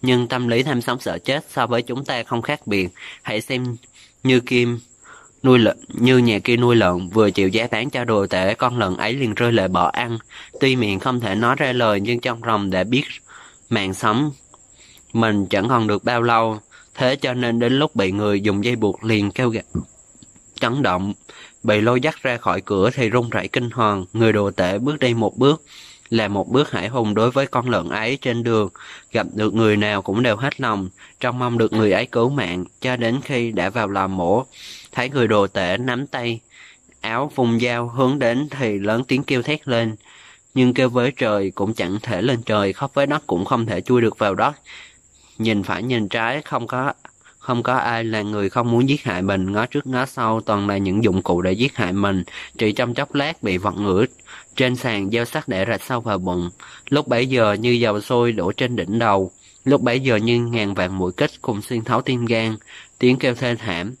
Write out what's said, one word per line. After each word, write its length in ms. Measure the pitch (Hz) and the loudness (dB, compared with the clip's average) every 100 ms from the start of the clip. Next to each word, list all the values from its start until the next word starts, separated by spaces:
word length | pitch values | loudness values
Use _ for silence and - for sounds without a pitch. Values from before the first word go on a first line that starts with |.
nhưng 260 | 131 123 120 | 4 2 2
tâm 200 | 127 123 | -2 0
lý 140 | 117 | 0
tham 180 | 135 127 | 2 0
sống 200 | 117 127 | -2 -4
sợ 180 | 120 87 | -4 -6
chết 260 | - 143 - | -4 -4 -4
so 180 | - 120 | -4 0
với 160 | 120 | 0
chúng 220 | 120 127 | -2 -8
ta 180 | 135 131 | -6 -6
không 200 | 113 120 | -4 -4
khác 240 | 113 147 - | -2 -4 -2
biệt. 220 | 101 90 - - - | -2 -2 -6 -20 -16
Hãy 180 | - 110 | -6 -6
xem 360 | - 131 127 113 - _ - _ | -4 -4 -4 -8 -14 _ -20 _
như 180 | 131 127 | 2 2
kim 380 | 123 123 120 120 - _ - - - _ | 4 0 2 -2 -8 _ -20 -20 -20 _
nuôi 160 | 131 127 | 6 6
lợn, 180 | 107 - - | 6 2 -8
như 300 | - 123 127 | 0 4 6
nhà 200 | 120 104 | 6 2
kia 180 | 95 120 | 2 2
nuôi 200 | 120 117 | 4 6
lợn, 320 | 95 90 92 | 4 2 0
vừa 220 | 104 107 | 4 4
chịu 180 | 95 95 | 4 2
giá 180 | 104 117 | 2 0
bán 200 | 110 131 | -2 -4
cho 140 | 139 | -4
đồ 220 | 120 107 98 | 0 0 2
tể, 280 | 92 95 | 0 0
con 240 | 110 127 120 | 0 0 0
lợn 180 | 101 92 | -2 0
ấy 160 | 107 | -2
liền 220 | 131 127 | -2 -2
rơi 180 | 104 120 | 0 2
lệ 160 | 113 95 | 2 2
bỏ 220 | 90 87 | 2 0
ăn. 280 | - 120 113 - - - - | 0 -4 -6 -10 -20 -20 0
Tuy 160 | 135 131 | 2 2
miệng 220 | 110 98 | 0 0
không 200 | 135 123 | -2 -2
thể 140 | 117 | -2
nói 220 | 98 117 135 | 0 2 2
ra 140 | 143 | 0
lời, 280 | 123 117 101 | 0 2 2
nhưng 200 | 101 120 | 0 -2
trong 240 | 127 117 | -2 -6
lòng 260 | 117 107 101 | -2 -2 0
đã 140 | 92 | 0
biết 200 | 95 127 - - _ - - _ _ | 0 0 -2 -10 _ -20 -20 _ _
mạng 260 | 113 95 | -2 -2
sống 360 | 95 113 110 151 139 _ _ _ _ - - _ | -2 0 0 -2 -4 _ _ _ _ -20 -20 _
mình 340 | 117 113 104 95 | 0 2 2 0
chẳng 220 | 101 104 | 0 2
còn 180 | 127 110 | 2 2
được 180 | 101 | 0
bao 180 | 113 120 | 0 0
lâu, 380 | 117 117 113 107 _ - - | 2 2 2 -4 _ -20 -20
thế 220 | - 127 131 | -2 0 0
cho 180 | 139 | -2
nên 240 | 123 120 117 | -2 0 0
đến 200 | 120 135 | 2 2
lúc 180 | 151 117 | 0 0
bị 160 | 98 | 0
người 280 | 98 104 101 | 0 0 0
dùng 240 | 104 101 | 0 0
dây 120 | 113 120 | 0 0
buộc 280 | 107 90 | 0 -2
liền 260 | 110 110 101 | 0 2 0
kêu 180 | - 127 | 0 -2
gào 140 | 110 - - - - - - - - _ - | -2 -6 -8 -8 -14 -20 -20 -20 -20 _ -4
chấn 220 | 123 131 | -2 0
động, 300 | 120 90 98 101 _ - - _ | 0 0 -2 -8 _ -20 -20 _
bị 180 | 110 107 | 0 2
lôi 200 | 113 123 | 4 2
dắt 220 | 147 160 | 0 -2
ra 140 | 131 120 | -4 -4
khỏi 240 | - 90 | -2 -2
cửa 300 | - 101 101 | 0 2 2
thì 180 | 127 117 | 2 0
run 220 | 90 120 | 0 0
rẩy 180 | 110 92 | -2 -2
kinh 220 | - 123 | -2 -4
hoàng. 340 | 113 110 101 90 | 0 0 0 -4
Người 200 | 113 113 | 2 4
đồ 180 | 107 101 | 4 0
tể 280 | - 90 101 | 0 0 0
bước 200 | 127 147 | -2 0
đi 160 | 127 | 0
một 220 | 117 107 - | 2 0 2
bước 260 | 135 156 _ - - - - | 2 2 _ -20 -20 -20 -2
là 180 | 113 104 | 0 0
một 200 | 101 90 | 0 0
bước 220 | 123 151 | 0 0
hãi 180 | 107 95 | -2 -4
hùng 260 | 127 110 | -2 0
đối 160 | 104 117 | 2 2
với 160 | 135 135 | 2 -2
con 240 | 127 123 | -2 0
lợn 180 | 107 82 | -2 -2
ấy. 300 | 101 110 135 | -4 -4 -4
Trên 200 | 131 117 | -2 -2
đường 260 | 117 113 101 - - - _ | 0 2 0 -6 -20 -20 _
gặp 140 | 117 98 | -4 -4
được 200 | 104 107 | -2 0
người 220 | 107 110 104 | 2 4 4
nào 260 | 104 101 | 2 -2
cũng 200 | 95 101 | -2 0
đều 140 | 123 104 | 2 0
hết 240 | 139 - | -2 -2
lòng, 280 | 131 104 92 _ - _ | -4 -2 -6 _ -20 _
trông 180 | 127 123 | -4 -2
mong 200 | 123 117 | -2 0
được 140 | 110 | 0
người 200 | 110 107 | 2 2
ấy 140 | 95 123 | 2 0
cứu 220 | 123 120 | 0 0
mạng, 360 | 143 95 90 90 _ | 0 -4 -4 -8 _
cho 160 | 127 127 | -4 -2
đến 240 | 117 127 | -2 -2
khi 280 | - 135 117 | -2 -4 -2
đã 180 | 107 90 | -2 -2
vào 180 | 113 104 | -2 -2
lò 180 | 98 95 | -2 -2
mổ, 400 | 95 85 104 131 - - - - | -2 0 0 -2 -14 -20 -20 -12
thấy 180 | - 123 | -4 -4
người 180 | 139 113 | 0 2
đồ 180 | 107 98 | 2 2
tể 300 | 101 90 98 | 0 -2 -2
nắm 300 | 127 123 139 | -2 -4 -6
tay 340 | 135 120 113 _ - - - _ _ | -6 -6 -6 _ -20 -20 -20 _ _
áo 300 | 110 113 147 | -6 -4 -4
vung 260 | - 120 117 | 0 0 2
dao 280 | 120 120 120 | 0 -2 -4
hướng 300 | 120 131 143 | 0 0 2
đến 300 | 123 120 147 | 0 0 -4
thì 280 | 135 123 101 | -4 -2 -2
lớn 260 | 101 113 127 | 0 -2 0
tiếng 140 | 127 | -2
kêu 200 | 113 131 | 0 -2
thét 260 | 120 151 - | 0 -4 -2
lên, 280 | 117 117 110 - - - - _ | 0 0 -4 -16 -20 -20 -20 _
nhưng 200 | 135 127 | 2 4
kêu 140 | 123 131 | 4 2
với 240 | 123 123 - | 2 0 0
trời 340 | 120 104 98 | 0 0 -2
cũng 240 | - 98 | -2 -4
chẳng 240 | 113 87 101 | -2 -4 -4
thể 200 | - 95 | -4 -2
lên 200 | 117 123 | 0 -2
trời, 300 | 110 107 101 | 0 0 0
khóc 220 | 95 135 | -2 -4
với 120 | - 139 | 0 0
đất 200 | 147 - | 0 -2
cũng 180 | 87 | -4
không 220 | 98 123 113 | 0 -2 0
thể 140 | 98 | -4
chui 200 | - 123 | 2 2
được 180 | 113 - | 2 2
vào 160 | 107 | -2
đất. 180 | 92 120 151 - - - _ _ _ _ _ | 2 0 -2 -18 -20 -20 _ _ _ _ _
Nhìn 240 | 113 104 | 0 0
phải 200 | 95 87 | -2 -4
nhìn 260 | 117 123 101 | -2 -2 -2
trái, 340 | 117 113 139 | -2 -2 -4
không 240 | 151 131 113 | -4 -6 -4
có, 260 | 127 135 - - _ - _ - | -4 -4 -6 -12 _ -20 _ -4
không 160 | 120 | -2
có 120 | 117 | 0
ai 300 | 127 - 117 | 0 0 -2
là 180 | 113 110 | -2 -4
người 280 | 104 107 101 | -4 -2 -2
không 200 | 127 120 | 0 2
muốn 180 | 117 135 | 2 4
giết 140 | 147 | 2
hại 200 | 127 90 | -2 -2
mình, 300 | 95 98 95 | 0 0 0
ngó 140 | 101 117 | -2 -2
trước 200 | 143 135 | -4 -4
ngó 200 | 127 127 | -4 -4
sau 340 | - 113 110 | -2 -2 -2
toàn 280 | 110 104 101 | 0 0 0
là 80 | 98 | 0
những 280 | 98 95 | 0 2
dụng 180 | 113 92 | 2 2
cụ 200 | - 87 | 0 0
để 100 | 92 | 0
giết 240 | 95 127 - | 0 -2 -2
hại 160 | 98 | -2
mình. 320 | 95 101 95 90 - - - | 0 0 -2 -4 -12 -16 -2
Chỉ 140 | 110 | -2
trong 220 | 101 123 | 0 -2
chốc 200 | 120 143 | -2 -4
lát 280 | 143 143 165 | -2 -4 -4
bị 160 | 110 92 | -4 -2
vật 180 | 101 90 | -2 -2
ngửa 280 | 104 92 123 - - - - - | 0 2 0 -4 -20 -20 -16 -2
trên 200 | 127 123 | 0 0
sàn 340 | 131 107 98 | -2 -2 -2
dao 140 | 117 | -2
sắc 240 | 117 156 - | -2 -6 -4
để 160 | 95 98 | -4 -2
rạch 140 | 107 | -4
sâu 180 | - 123 | -4 -6
vào 180 | 113 98 | -2 -2
bụng. 320 | 90 90 87 - - - - | -2 -2 -4 -8 -20 -20 -2
Lúc 200 | 143 151 | -2 0
bấy 180 | 120 127 | 0 2
giờ 260 | 127 110 | 2 2
như 180 | 104 120 | 2 2
dầu 300 | 120 117 104 | 2 2 0
sôi 320 | 104 123 120 | 0 2 2
đổ 200 | 107 87 | 0 -4
trên 240 | 104 127 117 | -2 -2 -2
đỉnh 220 | 87 113 | -2 0
đầu, 340 | 113 98 92 _ - - | 2 2 0 _ -20 -8
lúc 180 | - 139 | 2 2
bấy 180 | 120 120 | 2 0
giờ 160 | 131 110 | 2 2
như 300 | 110 120 117 | 2 0 0
ngàn 280 | 117 101 | -2 -2
vạn 240 | 95 92 95 | -2 -2 -2
mũi 140 | 90 | -4
kích 180 | - 151 - | -2 -2 -2
cùng 200 | - 104 | -6 -6
xuyên 220 | 101 120 | -4 -6
thấu 180 | 113 117 | -2 -2
tim 220 | 131 127 | 0 -2
gan. 320 | 117 113 113 110 - - - _ | 0 0 -2 -4 -12 -20 -20 _
Tiếng 200 | 123 127 | 2 4
kêu 160 | 135 | 0
thê 200 | 120 127 | -2 -4
thảm 400 | 117 110 85 95 127 | -4 -4 -6 -6 -12